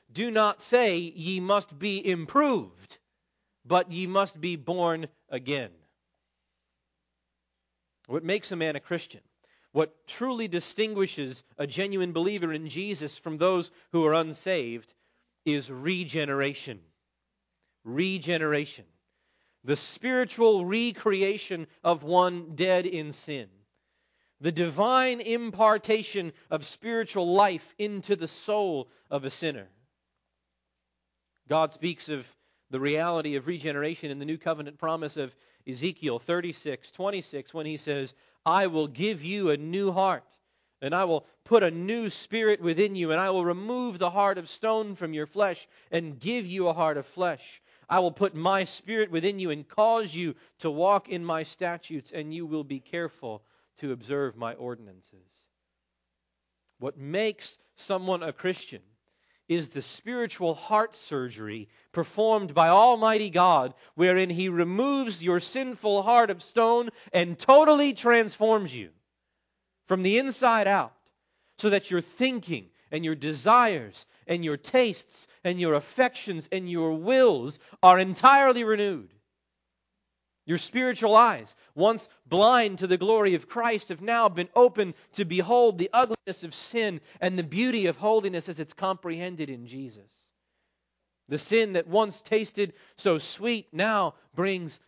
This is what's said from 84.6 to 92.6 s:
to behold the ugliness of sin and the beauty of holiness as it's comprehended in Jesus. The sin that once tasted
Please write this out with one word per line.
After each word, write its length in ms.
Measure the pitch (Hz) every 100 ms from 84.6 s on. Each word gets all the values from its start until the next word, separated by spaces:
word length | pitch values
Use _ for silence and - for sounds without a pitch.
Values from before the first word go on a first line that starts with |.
| 247 214 190 - _ -
to 100 | 175
behold 520 | 180 175 247 233 180
the 120 | 185
ugliness 540 | 233 254 220 - 180 170
of 100 | -
sin 460 | - 233 214 165 - -
and 180 | 180 185
the 60 |
beauty 440 | 160 175 254 240 180
of 100 | 156
holiness 500 | 208 220 196 175 175
as 100 | 160
it's 140 | 156
comprehended 760 | - 190 185 175 165 180 170 147
in 180 | 123 120
Jesus. 420 | 131 131 107 101 _ _ _ _ _ _ _ _ _ _ _ -
The 100 | 147
sin 360 | - 226 220
that 140 | 180 165
once 340 | 196 214 -
tasted 540 | - 220 214 -